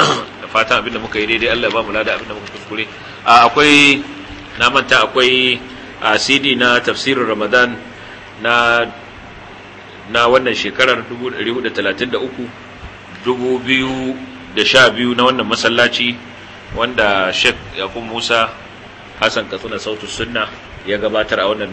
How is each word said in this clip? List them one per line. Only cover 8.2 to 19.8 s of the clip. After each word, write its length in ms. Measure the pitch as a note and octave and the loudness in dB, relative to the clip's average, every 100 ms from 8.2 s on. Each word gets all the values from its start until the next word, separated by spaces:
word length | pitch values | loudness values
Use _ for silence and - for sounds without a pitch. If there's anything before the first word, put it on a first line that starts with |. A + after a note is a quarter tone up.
| - - | -18 -6
na, 460 | A2+ A#2+ A#2 A#2+ A#2+ - - - - - - - - - - - G2 | 0 2 4 2 0 -6 -18 -20 -20 -20 -20 -20 -20 -20 -20 -20 -4
na 180 | A#2 A#2+ | 2 4
wannan 240 | C3 B2+ G#2+ | 4 2 -2
shekarar 480 | G2+ F#2+ C3 A#2+ A2 | -2 0 2 2 -4
dubu 180 | A#2+ B2 | -8 -8
ɗari 220 | G#2 G#2+ | -6 -4
hudu 160 | B2 A2+ | -4 -4
da 80 | G#2 | -2
talatin 320 | G2 F#2+ B2 | -2 -2 -2
da 100 | A2 | -4
uku, 240 | B2+ - A#2+ - - - - - - - A#2+ | -6 -8 -12 -14 -20 -18 -18 -18 -20 -8 -4
dubu 340 | B2+ B2+ B2+ | -2 -2 -2
biyu 560 | B2 C3 C3 C3 C3 C3 - - - G#2+ | 0 -2 -2 -4 -6 -6 -10 -16 -6 -2
da 80 | |
sha 260 | G#2+ C3 B2 | 4 6 6
biyu 220 | A2+ B2 | 4 0
na 140 | A#2+ B2+ | 2 2
wannan 160 | C3 | 2
masallaci 720 | G#2 A2+ A2+ A#2+ A#2+ - A#2+ A#2+ - - - - - G#2+ | -2 0 0 2 2 2 -4 -6 -12 -18 -20 -20 -10 -4
wanda 520 | A#2+ A#2+ G#2 G2 F#2 - | -2 2 2 2 0 0
Sheikh 200 | B2 A2 - - | 0 -2 -6 -8
Yakub 280 | F#2+ A#2 A2+ | -8 -8 -10
Musa 400 | A#2 A#2 A#2 A2+ - - - - - - - | -6 0 0 0 -4 -18 -20 -20 -20 -18 -2
Hassan 300 | A2 A#2 G2+ | -2 0 -4
Katsina 240 | G2 A2+ | -6 -8
Sautus 400 | G#2 | -8